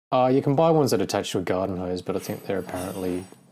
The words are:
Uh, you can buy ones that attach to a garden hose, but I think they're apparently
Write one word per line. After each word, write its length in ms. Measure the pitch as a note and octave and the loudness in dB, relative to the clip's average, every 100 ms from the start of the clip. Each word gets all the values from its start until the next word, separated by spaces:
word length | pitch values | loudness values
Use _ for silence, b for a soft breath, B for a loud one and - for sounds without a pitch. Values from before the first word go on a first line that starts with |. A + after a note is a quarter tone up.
| _ | _
Uh, 160 | C3 B2+ | 2 4
you 160 | C3+ | 4
can 120 | C#3+ C#3 | 2 4
buy 140 | E3 | 4
ones 220 | D#3+ C3 | 6 4
that 100 | A2 | 2
attach 300 | G2 G2+ F#2+ | 0 -2 -2
to 80 | G#2 | -4
a 20 | |
garden 360 | F2 F#2 F#2+ F2+ | -2 -2 -2 -4
hose, 260 | F#2 F2+ | -4 -4
but 120 | F2+ F#2 | -4 -6
I 40 | |
think 260 | - G#2 - | -6 -10 -6
they're 140 | G2+ | -6
apparently 640 | F#2 F2+ F#2 F#2+ F#2 F2+ F#2 - _ | -4 -8 -8 -6 -4 -4 -6 -16 _